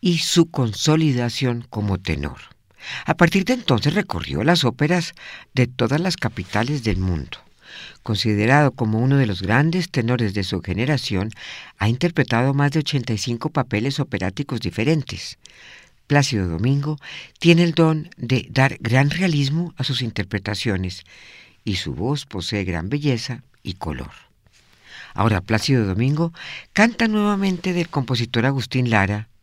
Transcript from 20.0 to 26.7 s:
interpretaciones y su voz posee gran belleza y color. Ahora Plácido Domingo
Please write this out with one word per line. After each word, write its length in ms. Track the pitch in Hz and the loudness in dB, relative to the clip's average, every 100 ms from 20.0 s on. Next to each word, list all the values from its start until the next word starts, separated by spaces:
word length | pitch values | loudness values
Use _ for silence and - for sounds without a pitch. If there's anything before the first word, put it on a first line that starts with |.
interpretaciones 1000 | 120 - 95 104 98 101 120 95 92 92 - - - - - _ | -4 -4 -4 -4 -4 -4 -2 -2 -2 -6 -16 -20 -20 -20 -20 _
y 140 | - 95 | -4 -4
su 180 | - | -4
voz 320 | 65 107 143 - | -4 -2 -2 -4
posee 380 | 98 85 107 | -8 -4 -4
gran 240 | 92 85 85 | -2 -4 -4
belleza 560 | 147 147 120 - 117 - _ | -2 0 -2 -4 -12 -14 _
y 120 | - | -12
color. 360 | 87 82 69 65 - _ _ _ _ _ _ - - - | -8 -8 -8 -10 -16 _ _ _ _ _ _ -20 -20 -16
Ahora 260 | - 107 104 | 0 2 2
Plácido 460 | 95 110 - 131 104 | 0 -2 2 2 2
Domingo 460 | 95 127 147 170 165 - - - | 2 0 0 -2 -4 -16 -16 -6